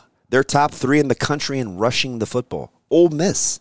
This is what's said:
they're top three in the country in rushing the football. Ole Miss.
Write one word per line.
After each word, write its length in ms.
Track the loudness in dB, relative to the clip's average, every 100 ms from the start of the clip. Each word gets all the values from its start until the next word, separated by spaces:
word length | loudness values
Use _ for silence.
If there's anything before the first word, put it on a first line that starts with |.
| _ _ -2
they're 140 | 0
top 280 | 2 2 2
three 280 | 0 0 2
in 100 | 2
the 60 | 0
country 440 | -2 -4 -4 -6
in 180 | -6 -2
rushing 420 | 0 0 -4 -4
the 60 | -4
football. 460 | -4 -6 -8 -10 _ 0
Ole 200 | 4 4
Miss. 500 | 2 -2 -2 -4 -6